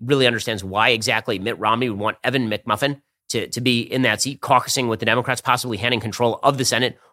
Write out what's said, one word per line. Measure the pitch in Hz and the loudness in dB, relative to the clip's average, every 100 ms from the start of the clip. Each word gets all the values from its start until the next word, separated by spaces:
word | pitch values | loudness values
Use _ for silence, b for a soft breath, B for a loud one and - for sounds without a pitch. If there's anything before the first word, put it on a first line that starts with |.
really | 120 139 123 | 0 2 4
understands | 117 - 107 | 2 -2 -4
why | 95 98 117 | -4 2 4
exactly | 113 113 110 - 98 | 2 2 -2 -2 -4
Mitt | 101 92 | -4 -2
Romney | 107 113 127 | 0 2 0
would | 101 | -2
want | 107 - | -4 -2
Evan | 127 131 113 | -2 0 0
McMuffin | 107 - 107 143 139 _ _ - | -2 -2 -2 -2 -4 _ _ -8
to, | 117 98 | -6 -6
to | - | -2
be | 123 120 | 0 0
in | - 127 | 0 0
that | 127 107 | 2 2
seat, | 135 139 | -2 -4
caucusing | - 127 - - 120 | 2 2 2 -2 -2
with | 110 | -2
the | 113 | 0
Democrats, | 117 127 127 | 0 0 -2
possibly | - 123 127 101 | 0 0 0 -2
handing | 120 120 | 0 0
control | 110 - 117 - | -2 0 0 2
of | 131 139 | 0 2
the | |
Senate | 131 117 127 - b | 0 0 0 -4 b